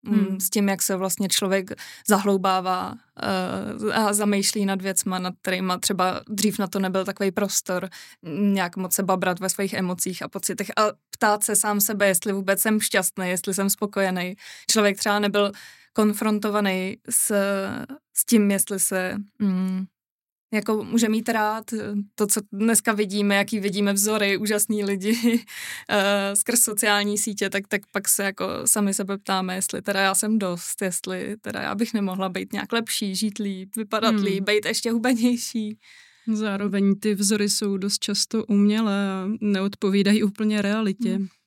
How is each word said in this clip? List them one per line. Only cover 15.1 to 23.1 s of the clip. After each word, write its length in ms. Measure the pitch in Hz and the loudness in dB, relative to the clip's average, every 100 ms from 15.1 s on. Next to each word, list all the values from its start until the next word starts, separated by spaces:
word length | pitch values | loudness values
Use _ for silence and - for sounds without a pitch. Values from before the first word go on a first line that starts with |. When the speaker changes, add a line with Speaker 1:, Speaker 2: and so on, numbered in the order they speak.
| 208 | 2
Speaker 1:
nebyl 340 | 208 202 202 196 - - _ | 2 2 0 -2 -18 -20 _
konfrontovaný 1040 | - 214 208 214 208 214 208 202 185 185 - - | 2 2 2 0 0 0 0 0 0 -4 -8 -4
s, 240 | 240 - 208 196 196 196 - - 277 _ - | -2 2 0 0 -2 -4 -8 -10 -14 _ -4
s 80 | - | 2
tím, 240 | 233 202 | 4 4
jestli 300 | 196 190 196 | 2 0 -2
se, 360 | - 185 185 208 202 _ | -2 -2 -4 -6 -10 _
mm, 460 | 208 185 185 185 190 _ _ _ _ _ _ | 0 0 -2 -4 -6 _ _ _ _ _ _
jako 300 | 214 208 214 | -4 0 -2
může 240 | - 233 220 | 0 2 2
mít 200 | 220 226 | 2 0
rád, 440 | 226 214 220 220 | 0 0 -2 -6
eh, 60 | 220 208 208 202 | -6 -4 -6 -6
to, 120 | - 208 | -4 0
co 140 | 214 202 | 0 -2
dneska 400 | 196 226 214 - | -2 2 2 2
vidíme, 440 | 208 208 | 0 0